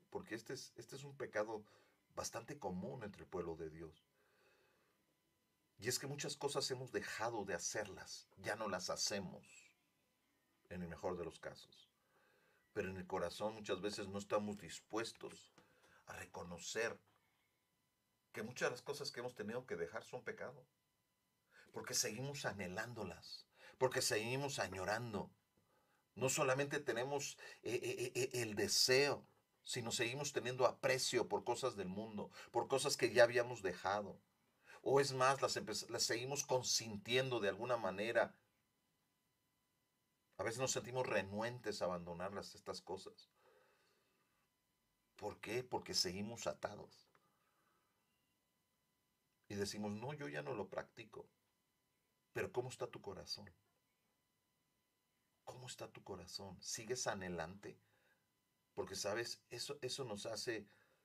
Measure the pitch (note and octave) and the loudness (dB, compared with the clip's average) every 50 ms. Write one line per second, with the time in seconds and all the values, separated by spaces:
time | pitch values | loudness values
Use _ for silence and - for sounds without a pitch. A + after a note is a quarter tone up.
0 | - _ - G2+ F#2 - G#2+ - - - C#3 C3 - - - - - - - C3+ | -14 _ -8 -8 -6 -4 -6 -6 -6 -6 -6 -6 -8 -10 -14 -16 -14 -12 -12 -12
1 | C3+ C#3+ C#3 C#3 - - - G#2+ G#2+ A2 A2+ G#2+ G#2 - - - - _ _ _ | -10 -12 -8 -8 -8 -2 0 0 0 0 -2 -6 -8 -12 -18 -20 -20 _ _ _
2 | _ _ _ - C3 - - A#2 - - C#3 - - - F2+ F2+ G2 A#2+ C#3 C3+ | _ _ _ -6 -6 -4 -4 -6 -6 -8 -10 -6 -4 -2 -2 -2 -2 -4 -4 -6
3 | A2 G#2 G2 - D#2+ D2+ - F#2 E2+ E2+ E2 D#2+ E2 D#2+ D#2 E2 E2 D#2+ D#2 - | -6 -8 -8 -10 -12 -4 -2 -2 -2 -2 -2 -4 -6 -8 -8 -8 -10 -12 -12 -16
4 | _ _ _ _ _ _ _ _ _ _ _ _ _ _ _ _ _ _ _ _ | _ _ _ _ _ _ _ _ _ _ _ _ _ _ _ _ _ _ _ _
5 | _ _ _ _ _ _ _ _ _ _ _ _ _ _ _ - G2 A#2+ B2 - | _ _ _ _ _ _ _ _ _ _ _ _ _ _ _ -4 0 0 0 0
6 | - C3+ C#3+ C#3 - D3+ - - - C#3+ - D3 C3 - C3+ B2 B2+ - - G#2 | 0 -4 -4 -4 -4 -4 -4 -2 -2 0 2 2 2 2 0 -2 -4 -2 -2 -2
7 | G2 - - - A2 A#2 A#2 A2 G2+ G2 F#2+ E2+ - - - - G#2 G2+ F#2 E2+ | -2 -2 -2 0 0 0 0 0 -2 -2 -2 -2 -2 -2 -2 -2 -2 -4 -6 -10
8 | - - - - - - - - F#2+ G#2+ G#2 A2 A2 G#2 F#2 F2+ F2+ - D#2+ - | -10 -10 -12 -12 -14 -16 -18 -6 -2 -2 -2 0 0 0 0 0 0 -2 -2 0
9 | - - G#2+ G2+ F#2+ E2+ - - - - - - - - _ _ _ _ _ _ | 0 0 0 0 -2 -4 -6 -10 -14 -18 -20 -20 -20 -20 _ _ _ _ _ _
10 | _ _ _ _ _ _ _ _ _ _ _ _ _ _ F2+ F2+ F2+ E2 E2+ E2 | _ _ _ _ _ _ _ _ _ _ _ _ _ _ -6 -6 -4 -6 -6 -4
11 | - F#2 F2+ F2 E2+ D#2+ D#2 - - - - - - - - - - _ _ _ | -2 -2 0 0 -2 -6 -6 -8 -10 -10 -10 -12 -16 -20 -20 -20 -20 _ _ _
12 | _ _ _ _ _ _ _ _ _ _ _ _ _ _ _ - F#2+ F#2 F#2+ F#2 | _ _ _ _ _ _ _ _ _ _ _ _ _ _ _ -2 -2 -2 -2 -6
13 | F#2 F2+ F#2+ F#2 F2 F2 F2 - G#2 G#2+ A2 A2+ G#2 - G2+ F2+ F2+ G#2 G#2 - | -6 -4 -2 0 0 -2 -2 -2 -2 -2 -2 -4 -2 -2 -2 0 0 -2 -2 -2
14 | G#2+ F#2+ G2 G2+ G2+ - - G#2+ G#2 G#2 G2+ G2 - D#2+ - - - _ - G#2+ | -4 -4 -4 -6 -2 0 2 2 2 0 -2 -6 -8 -10 -12 -12 -12 _ -4 -2
15 | A#2 - - - - - - - - - _ - - _ _ _ - - - - | -2 -2 -6 -10 -12 -12 -12 -12 -18 -20 _ -20 -20 _ _ _ -20 -20 -20 -20
16 | - - - G2+ G2 - - F#2+ E2+ F2 - E2 - - - A2+ A2+ A2+ - - | -16 -14 -12 -12 -12 -10 -10 -10 -8 -8 -8 -8 -6 -4 -2 0 0 0 -2 -6
17 | - _ _ _ _ _ _ _ _ _ _ _ _ _ _ _ _ _ _ _ | -12 _ _ _ _ _ _ _ _ _ _ _ _ _ _ _ _ _ _ _
18 | _ _ _ _ _ _ - A#2 G#2+ A2+ C3 - F3+ D3+ - - - - - - | _ _ _ _ _ _ -8 -6 -6 -6 -2 0 0 0 0 0 -4 -6 -4 -4
19 | C#3+ B2+ - A#2+ A#2+ B2 - - G#2+ G#2 A2+ B2 B2+ - G#2 E2+ E2+ E2+ - A2+ | -4 -6 -4 -4 -6 -6 -6 -6 -4 -4 -4 -4 -4 -4 -2 -2 -2 -2 -2 -6
20 | - - - - - - G#2+ - - A2+ B2+ D#3+ - _ _ _ _ _ _ _ | -8 -6 -10 -8 -6 -6 -6 -6 -8 -8 -10 -12 -16 _ _ _ _ _ _ _
21 | _ _ _ _ _ _ _ _ _ _ _ - - - - A2+ A2+ A#2 B2+ - | _ _ _ _ _ _ _ _ _ _ _ -20 -20 -12 -10 -10 -6 -2 0 2
22 | - A#2+ G#2+ A2 C3 C#3 C#3+ C#3+ - B2+ G#2 G2 F#2+ F2+ F2+ F#2 - A#2 A#2+ A2+ | 2 2 0 -2 -4 -4 -4 -2 -2 -4 -2 -2 -4 -4 -4 -4 -4 -4 -4 -6
23 | G#2 F2+ E2 - - - - - - _ _ - - - - - C3 C3 - C3 | -6 -6 -6 -8 -12 -14 -16 -16 -16 _ _ -20 -20 -20 0 2 2 4 4 4
24 | B2+ - - - G#2+ A#2 B2+ C3+ C#3+ C#3 C3+ - G#2 F#2 F#2+ F#2+ F#2+ F#2 G#2 A2+ | 2 4 2 2 2 2 0 0 0 0 0 0 -2 -2 0 -2 0 0 0 0
25 | B2 A#2+ G#2 F#2+ - - - _ _ _ _ _ _ _ _ _ _ _ _ _ | 0 -2 -2 -2 -4 -4 -8 _ _ _ _ _ _ _ _ _ _ _ _ _
26 | _ _ _ - B2 C3 - - D3+ C3 C3 C3+ C#3+ C#3 C#3+ C#3+ D3 - - A#2 | _ _ _ 0 2 4 4 4 4 4 6 4 4 2 0 0 0 0 2 2
27 | B2+ C3+ C#3+ C#3+ C3+ - - - - - - - - - A#2 B2 - A#2+ C3 - | 2 2 2 0 0 -2 -6 -8 -12 -16 -16 -8 -4 -2 0 0 0 0 -2 0
28 | B2 B2 - B2 B2+ C3 - B2+ A#2+ A2+ G#2 G#2 G#2+ G2+ - - - - B2+ C3 | -2 -2 2 2 2 2 2 0 0 0 2 2 4 4 6 6 8 8 10 8
29 | C#3+ C#3+ B2 G#2+ - - _ _ _ _ _ _ _ - - C3 A#2 A2+ A#2 - | 8 8 4 2 -2 -10 _ _ _ _ _ _ _ -6 -4 -2 -2 0 0 2
30 | A#2+ A#2 B2 C#3+ D3 C#3 - B2+ A#2 B2 B2+ B2+ C3 - - - - C3+ C3 C3 | 2 2 2 0 -2 0 0 0 0 0 4 6 6 6 6 4 4 4 4 4
31 | - - - B2 G#2 F#2 G2+ G#2 G2 - B2 - - B2+ A#2 G2+ F#2+ F2+ F#2 G2+ | 4 4 4 4 4 4 2 0 2 0 0 2 2 0 0 0 -2 -2 -2 -4
32 | A2+ A2+ G#2+ G2+ - - - - - - - A#2+ A#2 - - C3+ C3+ C#3+ C3 - | -4 -4 -4 -6 -6 -6 -8 -14 -16 -2 0 0 2 4 4 4 4 4 4 4
33 | - A#2 A2+ A#2+ A#2 A#2+ A#2+ B2 A#2+ A#2+ B2 A#2 F#2+ F#2+ F2 - - F#2 G2 G#2 | 4 6 10 10 10 10 10 6 4 2 0 -2 -2 -2 -2 0 2 2 2 2
34 | G#2 F#2+ D#2+ - - _ _ _ _ _ _ _ _ - - - - C3+ B2+ C#3 | 2 -2 -6 -12 -16 _ _ _ _ _ _ _ _ -20 -20 -4 2 6 8 8
35 | C#3 C3+ C3+ C3 B2+ C3 C#3 C3+ - A#2+ - - G#2 G2+ G#2 G#2 - - F3 - | 8 6 4 6 6 6 6 6 4 2 2 0 -2 -2 -2 -4 -4 -2 0 2
36 | - - - - B2 C3 C#3+ C3+ - - C3 B2+ B2 - - - A#2 A2+ G#2+ G2+ | 2 2 2 0 0 0 0 -2 2 2 2 2 4 4 2 2 2 0 -4 -6
37 | - A2 A#2+ B2+ C3+ C3+ B2 A#2+ G2+ G2 F#2 F#2+ G2 - - A2+ G#2+ F#2 F#2 G2 | -2 2 4 4 4 4 2 2 2 2 2 0 0 0 0 2 2 0 0 0
38 | G#2 A#2 A2+ A#2+ G#2 - - - _ _ _ _ _ _ _ _ _ _ _ _ | 0 4 4 4 4 4 0 -6 _ _ _ _ _ _ _ _ _ _ _ _
39 | _ _ _ _ _ _ _ _ _ _ _ _ _ _ _ _ _ _ _ _ | _ _ _ _ _ _ _ _ _ _ _ _ _ _ _ _ _ _ _ _
40 | _ _ _ _ _ _ _ - - - A2 B2 C3 F3 - - - A#2+ B2 C3 | _ _ _ _ _ _ _ -2 -2 -2 0 2 0 2 2 0 -2 -2 0 0
41 | C3 - - G#2 F#2+ F#2+ G2 G#2 A2 A#2 B2 B2 - G#2+ G2+ - G#2 F2+ F2+ F2 | 2 4 4 2 2 2 0 -2 0 -2 -2 -4 -4 -4 -2 0 0 0 0 0
42 | F2 E2+ F2 E2+ F2+ G2 G2+ G2 - - - - - - F#2 - - - - - | -4 -6 -6 -4 -4 -4 -4 -4 -6 -8 -12 -12 -10 -8 -8 -8 -6 -6 -6 -6
43 | - - - - - _ _ _ _ - - - _ _ _ _ _ _ _ _ | -6 -10 -14 -16 -20 _ _ _ _ -20 -20 -20 _ _ _ _ _ _ _ _
44 | _ _ _ _ _ _ _ _ _ _ _ _ _ _ _ _ _ _ _ _ | _ _ _ _ _ _ _ _ _ _ _ _ _ _ _ _ _ _ _ _
45 | _ _ _ - G2 G#2 F#2 - - F#2 G#2+ B2 - - - A2 - - F2+ - | _ _ _ -8 -6 -6 -6 -6 -4 -2 0 0 0 0 -2 -4 -2 0 2 4
46 | - F#2 F2 G2 G#2 A2+ A#2 A2+ - - - - - - - - - - - - | 4 4 2 0 -4 -4 -4 -2 -2 -2 -2 -2 -4 -6 -6 -8 -12 -14 -18 -20
47 | - _ _ - _ _ _ _ _ _ _ _ _ _ _ _ _ _ _ _ | -20 _ _ -20 _ _ _ _ _ _ _ _ _ _ _ _ _ _ _ _
48 | _ _ _ _ _ _ _ _ _ _ _ _ _ _ _ _ _ _ _ _ | _ _ _ _ _ _ _ _ _ _ _ _ _ _ _ _ _ _ _ _
49 | _ _ _ _ _ _ _ _ _ _ G#2 G2+ G2+ G2 - G#2+ G#2 G#2 G#2 G#2+ | _ _ _ _ _ _ _ _ _ _ -2 0 0 0 0 -2 -2 -2 -2 -2
50 | A#2 C3 D3+ C#3 C#3+ C#3+ - - - C#3+ C3 G#2+ G2 - - - - - _ - | -4 -6 -6 -4 -6 -4 -4 -4 -4 -2 -2 -2 -2 -2 -4 -4 -6 -6 _ -16
51 | A2+ G#2+ - - - - _ _ _ _ _ _ _ _ _ _ _ _ _ _ | -16 -14 -12 -14 -14 -14 _ _ _ _ _ _ _ _ _ _ _ _ _ _
52 | _ _ _ _ _ _ _ - - - - B2+ B2 B2+ A#2+ - C3 A#2+ - A2+ | _ _ _ _ _ _ _ -2 -2 0 0 0 -2 -2 -4 -6 -6 -6 -6 -10
53 | - G2+ F#2+ F2 E2+ - - G#2 G2+ G2 - _ _ _ _ _ _ _ _ _ | -10 -8 -10 -10 -6 -6 -6 -6 -6 -12 -18 _ _ _ _ _ _ _ _ _
54 | _ _ _ _ _ _ _ _ _ _ _ _ _ _ _ _ _ _ _ _ | _ _ _ _ _ _ _ _ _ _ _ _ _ _ _ _ _ _ _ _
55 | _ _ _ _ _ _ _ _ _ - - B2+ B2+ B2 - - A#2+ A2 - - | _ _ _ _ _ _ _ _ _ -14 -12 -12 -12 -12 -10 -10 -10 -10 -10 -14
56 | - - G2+ F2+ F2 F2+ - - G2 G2 F2+ F2+ - - - - A2+ - - - | -10 -8 -8 -8 -8 -10 -10 -10 -10 -10 -10 -8 -6 -4 -4 -4 -2 -2 -2 0
57 | - B2 A2 G2+ F#2 F#2 F2 E2+ D#2+ E2 F#2+ G2+ - - - - _ _ _ _ | 0 0 0 0 -2 -2 -2 -2 -2 -4 -6 -8 -10 -12 -12 -12 _ _ _ _
58 | _ _ _ _ _ _ _ _ _ _ _ _ _ _ _ - G2 F#2 F#2+ F2 | _ _ _ _ _ _ _ _ _ _ _ _ _ _ _ -4 -4 -2 -2 -2
59 | - G#2 G#2 A2+ A#2 A#2 - - _ _ - A#2+ - - C#3+ - - B2+ - - | 0 0 0 0 0 -2 -4 -8 _ _ -8 -6 -6 -6 -6 -4 -4 -4 -2 -2
60 | C3+ A#2+ G#2 G2+ - A2+ A2+ G#2 - - A2+ G#2+ G#2 - - - - _ _ _ | -2 -4 -4 -4 -4 -4 -4 -2 -2 -2 -2 -2 -4 -8 -16 -20 -20 _ _ _
61 | _ | _